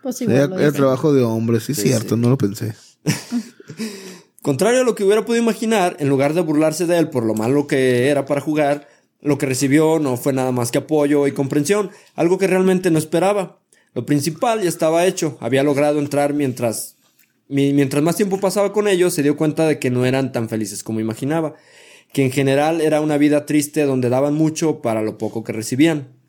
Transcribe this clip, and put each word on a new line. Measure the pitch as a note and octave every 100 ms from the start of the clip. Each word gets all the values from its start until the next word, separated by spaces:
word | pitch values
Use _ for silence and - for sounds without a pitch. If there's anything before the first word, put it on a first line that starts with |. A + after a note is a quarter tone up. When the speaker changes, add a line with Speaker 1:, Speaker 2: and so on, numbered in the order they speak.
Speaker 1:
Pues | C4 -
Speaker 2:
Era, | B3
Speaker 1:
igual | B2 C#3+
lo | F#3
Speaker 2:
era | D3
Speaker 1:
hice. | C#3
Speaker 2:
trabajo | C3+ C3 D#3
de | C#3
hombre, | A#2 A2+ A2+ A#2
sí, | A2 D3+
Speaker 3:
Sí, |
Speaker 2:
cierto, | G3+ A#2+ A2+ A2+
Speaker 3:
sí. |
Speaker 2:
no | A#2+
lo | C3+
pensé. | G2+ G2 A2 - - _
Speaker 3:
<laughs> | D3 D#3 - A#3+ - _ - D#3+ A3 G3 F#3+ - _ _
Contrario | - C#3 G3 B3
a |
lo | B3 -
que |
hubiera | G3 G#3+ A3+
podido | A#3
imaginar, | A#3 A3 A3 A3 F3+ -
en | C#3+
lugar | C3+ C#3+
de | D#3+
burlarse | D#3+ D3+ D#3 D#3 E3+
de | E3+
él | D3
por | B2+ A2+
lo |
malo | A2 A2+ C#3+ C#3+
que | C#3 C3 B2 C3
era | C#3+ C3
para | C#3+
jugar, | D3+ D3+ C#3+ C#3+ - _ _ _
lo | D3 C#3
que | C#3
recibió | B2+ C#3 D3 D#3 D#3+
no | C#3+ B2
fue | C#3+
nada | C3 B2+
más | B2 A#2+
que | D3
apoyo | C#3 D#3 C#3+ C#3+ C#3+
y |
comprensión, | C#3 C3+ D3 C#3+ G3+ F#3+ - - -
algo | E3 F#3
que | F#3+
realmente | F#3 F#3+ F#3 F#3
no | D#3+
esperaba. | D3+ E3+ F#3 G#3 F3+ - _ _ _
Lo | - A2+
principal | D3 C#3 D#3 A#3+ A3
ya | F3+
estaba | E3 D#3+ E3 F#3
hecho, | F3+ D#3+ B2
había | A#2 C3
logrado | C#3+ C#3 D3 D3+
entrar | C#3+ C#3+ C#3+
mientras, | D3 C#3 B2 A#2+ A2 - _ _ _ _ _ _
mi-, | C#3 C#3
mientras | C#3+ C#3 C#3
más | D#3 E3+
tiempo | G3+ G3
pasaba | G3 G3+ G3+
con | G#3 G#3
ellos, | F#3 F3
se | E3+
dio | C#3+ D3
cuenta | D#3 D3 D#3+
de | D3
que | C3
no | B2 B2+
eran | C3+ C3
tan | B2+ A2+
felices | A2+ G#2 G2+
como | - A2
imaginaba, | A2 A2+ C3+ D#3+ D#3 - _ - - - _
que | D3 C3+
en |
general | C#3 C3+ C#3 D#3 E3
era | D#3 D3+
una | D#3 D3
vida | D3 D3 C#3+
triste | D3+ D3 D#3 C#3+
donde | C3 B2
daban | B2+ C#3+
mucho | D3+ D#3 D#3 D#3+ D3+
para | A#2+ A2
lo | A2 -
poco | G#2+ A2+
que | A2
recibían. | G#2+ G#2+ B2+ D#3+ D3+ C3 _